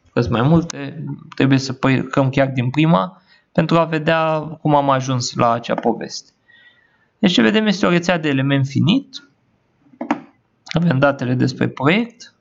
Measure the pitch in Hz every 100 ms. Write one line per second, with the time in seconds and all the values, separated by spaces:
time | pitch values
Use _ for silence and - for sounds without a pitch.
0 | _ - 120 110 131 165 165 135 139 160
1 | 143 143 - - 135 135 131 127 135 131
2 | - - 135 135 135 127 127 139 156 180
3 | 185 - _ _ _ - 160 165 160 160
4 | 156 165 160 156 151 160 151 147 139 131
5 | 127 127 123 - 120 117 - - 117 107
6 | - - - _ _ - - _ _ _
7 | _ _ 196 175 226 208 220 190 202 175
8 | 170 175 156 135 135 139 139 135 123 262
9 | - - - _ _ _ _ _ _ -
10 | - - - _ _ _ - 165 170 131
11 | 143 135 131 127 127 127 - - 139 196
12 | 233 - - _